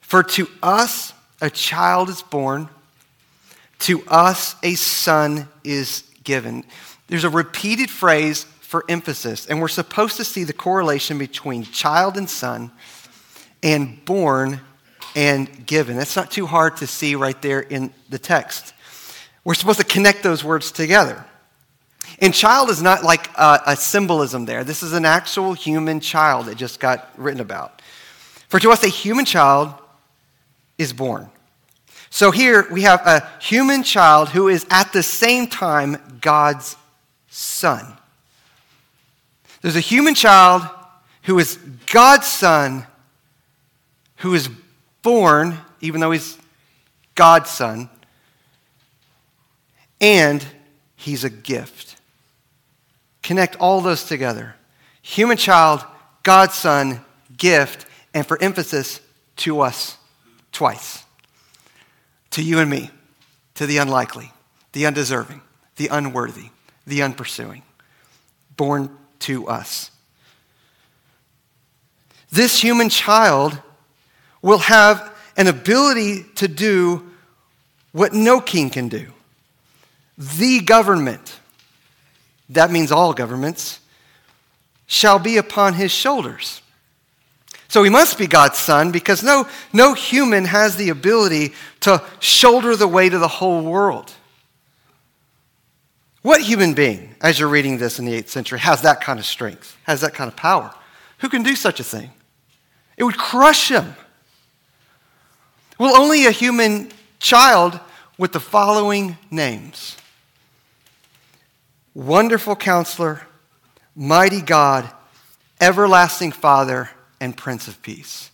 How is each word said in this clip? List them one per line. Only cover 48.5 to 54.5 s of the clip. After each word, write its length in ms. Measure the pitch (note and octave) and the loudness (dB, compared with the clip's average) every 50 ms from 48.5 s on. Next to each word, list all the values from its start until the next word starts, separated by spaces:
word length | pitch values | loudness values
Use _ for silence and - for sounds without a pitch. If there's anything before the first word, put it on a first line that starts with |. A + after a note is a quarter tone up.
| _ _ _ _ _ _ _ _ _ _ _ _ _ _ _ _ _ _ _ _ _ _ _ _ _ _ _ _ _ _ | _ _ _ _ _ _ _ _ _ _ _ _ _ _ _ _ _ _ _ _ _ _ _ _ _ _ _ _ _ _
and 440 | G#3 G#3 G#3 F#3 D#3 D3 C#3+ D3 C#3+ - - _ _ _ _ _ _ _ _ | 4 4 6 6 4 2 2 -2 -6 -12 -20 _ _ _ _ _ _ _ _
he's 260 | _ - D3 C#3+ B2+ B2+ | _ -12 -10 -8 -8 -8
a 60 | C3 | -10
gift. 680 | A2 G#2+ A2+ - C3 A#2 A#2+ - _ - - - - _ _ _ _ _ _ _ _ _ _ _ _ _ _ _ _ _ _ _ _ _ _ _ _ _ - | -10 -12 _ -8 -8 -8 -8 -14 _ -20 -20 -20 -20 _ _ _ _ _ _ _ _ _ _ _ _ _ _ _ _ _ _ _ _ _ _ _ _ _ -10
Connect 320 | - F3+ F#3+ F#3 F3 - | -6 -2 -2 -2 -4 -4
all 240 | - F#3 F3+ G3 F#3+ | -2 0 0 0 0
those 240 | F3 F#3 E3+ C#3+ - | 0 -2 -4 -4 -6
together. 540 | - D#3+ C3 C3+ B2 A2+ A2 A2+ A#2 | -10 -8 -6 -6 -6 -8 -8 -12 -18